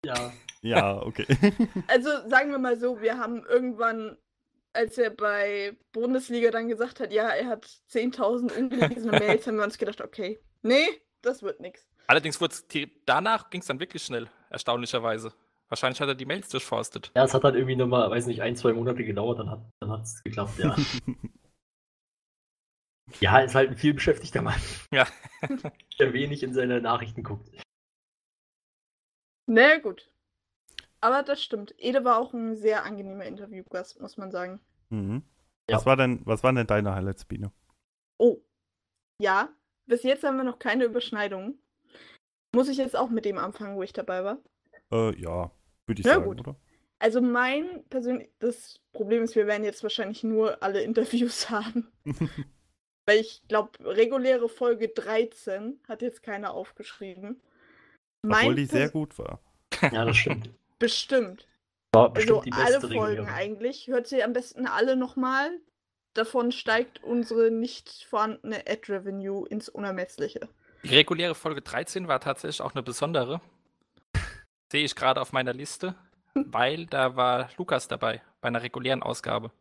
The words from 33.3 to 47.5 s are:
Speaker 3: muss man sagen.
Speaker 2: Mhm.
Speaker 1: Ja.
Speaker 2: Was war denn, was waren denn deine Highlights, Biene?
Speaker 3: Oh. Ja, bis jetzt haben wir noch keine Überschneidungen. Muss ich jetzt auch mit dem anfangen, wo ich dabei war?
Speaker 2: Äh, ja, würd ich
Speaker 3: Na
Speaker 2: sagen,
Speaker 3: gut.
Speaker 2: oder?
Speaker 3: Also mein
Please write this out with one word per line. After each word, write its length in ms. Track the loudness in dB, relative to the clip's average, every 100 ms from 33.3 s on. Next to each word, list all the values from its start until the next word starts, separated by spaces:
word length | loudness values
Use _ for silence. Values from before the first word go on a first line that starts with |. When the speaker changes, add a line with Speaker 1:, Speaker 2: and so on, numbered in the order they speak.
| -12 -14 -16 -10 -10 -10 -16
Speaker 3:
muss 160 | -16 -12
man 140 | -10
sagen. 300 | -8 -8 -12 _ _ _
Speaker 2:
Mhm. 320 | -6 -4 -6 -8 _ _ _ -2
Speaker 1:
Ja. 80 | 0
Speaker 2:
Was 100 | 4
war 100 | 4
denn, 240 | 4 2
was 180 | -2 2
waren 120 | 2 2
denn 100 | 2
deine 280 | 2 2
Highlights, 300 | -2 -4 -6
Biene? 280 | -10 -8 -10 _ _ _ _ _ _ _
Speaker 3:
Oh. 220 | 4 4 _ _ _ _ _ _ _ _
Ja, 300 | 2 2 2 -6 _ _ 0
bis 160 | 0
jetzt 220 | 2 2
haben 120 | 2 0
wir 80 |
noch 140 | -2 -4
keine 260 | -2 2
Überschneidungen. 760 | 2 0 -4 -4 -4 -4 -8 -12 _ _ _ -20 -20 -20 _ _ _
Muss 140 | 2 2
ich 100 | 0
jetzt 180 | -2 0
auch 140 | 0
mit 140 | 0
dem 140 | -2 -4
anfangen, 380 | -6 -8 -10 -8
wo 60 |
ich 100 | -8
dabei 320 | -8 -6 -4
war? 140 | -4 -6 _ _ _ -20 _
Speaker 2:
Äh, 220 | -2 0 -2
ja, 300 | -6 -6 -8 _ _ _ -6
würd 120 | 0
ich 60 | 4
Speaker 3:
Na 60 |
Speaker 2:
sagen, 100 | 4
Speaker 3:
gut. 160 | 2 -6
Speaker 2:
oder? 160 | -12 -14 _ _ _ _
Speaker 3:
Also 200 | 2 2
mein 640 | 2 2 0